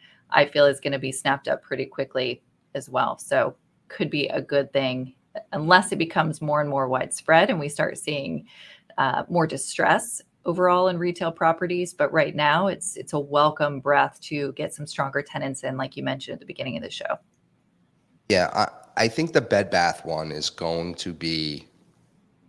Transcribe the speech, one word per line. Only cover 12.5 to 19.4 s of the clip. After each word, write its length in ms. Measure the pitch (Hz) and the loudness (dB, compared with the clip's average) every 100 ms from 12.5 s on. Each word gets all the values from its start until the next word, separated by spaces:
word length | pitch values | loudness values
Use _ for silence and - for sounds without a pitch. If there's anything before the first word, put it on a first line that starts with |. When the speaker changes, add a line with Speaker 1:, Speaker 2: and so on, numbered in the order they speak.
| 156 196 | 4 2
Speaker 1:
it's, 320 | 160 - - | -2 -8 -10
it's 160 | 131 | -6
a 60 | 151 | -6
welcome 600 | 143 143 151 151 147 139 | 0 4 4 4 -2 0
breath 400 | 143 143 139 - | 2 4 2 -2
to 320 | - 147 139 | -8 -6 -4
get 200 | 135 151 | -4 -8
some 140 | - 147 | -8 -10
stronger 340 | - 139 143 | -4 -4 -4
tenants 420 | 143 - 139 131 | -6 -6 -6 -6
in, 140 | 131 131 | -6 -6
like 180 | 135 135 | -6 -6
you 60 | |
mentioned 320 | 135 135 - | -6 -8 -8
at 60 | 123 | -14
the 80 | - | -14
beginning 300 | 123 131 - | -10 -8 -8
of 60 | |
the 60 | - | -10
show. 300 | - - - _ _ _ _ _ _ _ _ _ _ _ | -10 -8 -8 _ _ _ _ _ _ _ _ _ _ _
Speaker 2:
Yeah, 200 | 92 90 - | 2 2 2
I, 480 | 104 - - - | 0 -2 -10 -2
I 40 | 113 | 0
think 260 | - 160 | 0 0
the 80 | 156 | 2